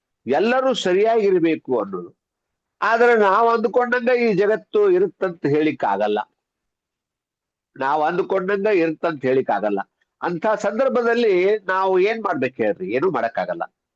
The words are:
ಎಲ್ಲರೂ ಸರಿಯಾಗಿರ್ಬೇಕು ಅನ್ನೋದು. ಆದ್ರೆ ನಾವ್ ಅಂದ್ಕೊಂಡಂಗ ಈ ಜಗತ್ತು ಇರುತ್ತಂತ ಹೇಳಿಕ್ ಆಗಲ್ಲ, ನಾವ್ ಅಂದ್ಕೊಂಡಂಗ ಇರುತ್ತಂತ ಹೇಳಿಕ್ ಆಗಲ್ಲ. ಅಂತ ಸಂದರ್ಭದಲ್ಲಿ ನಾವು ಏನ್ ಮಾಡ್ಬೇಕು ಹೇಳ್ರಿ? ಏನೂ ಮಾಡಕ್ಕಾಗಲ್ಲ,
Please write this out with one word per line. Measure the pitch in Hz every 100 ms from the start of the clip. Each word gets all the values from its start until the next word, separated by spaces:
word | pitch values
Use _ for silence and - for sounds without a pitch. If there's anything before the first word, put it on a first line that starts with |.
| _ _ 113
ಎಲ್ಲರೂ | 139 214 262 262
ಸರಿಯಾಗಿರ್ಬೇಕು | 240 190 180 220 226 202 185 165 156 - 123
ಅನ್ನೋದು. | 98 92 87 _ _ _ _ _ _ -
ಆದ್ರೆ | 196 226 240 233
ನಾವ್ | 202 196 233
ಅಂದ್ಕೊಂಡಂಗ | 233 214 247 247 247 233
ಈ | 247 233
ಜಗತ್ತು | 185 202 214 - 214 202
ಇರುತ್ತಂತ | 180 190 - 190 170 151
ಹೇಳಿಕ್ | 147 156 123
ಆಗಲ್ಲ, | 117 98 104 104 - _ _ _ _ _ _ _ _ _ _ _ _ _ _ -
ನಾವ್ | 135 151
ಅಂದ್ಕೊಂಡಂಗ | 151 175 196 190 185 202 208
ಇರುತ್ತಂತ | 196 165 156 170 151
ಹೇಳಿಕ್ | 131 135 123
ಆಗಲ್ಲ. | 104 104 98 - _ _ _
ಅಂತ | 170 170 214
ಸಂದರ್ಭದಲ್ಲಿ | 208 208 220 269 247 233 233 226 180 185 214
ನಾವು | 185 185 190 185
ಏನ್ | 196 226
ಮಾಡ್ಬೇಕು | 202 160 127 -
ಹೇಳ್ರಿ? | 107 95 92
ಏನೂ | 120 180
ಮಾಡಕ್ಕಾಗಲ್ಲ, | 135 110 - 90 85 87 _ _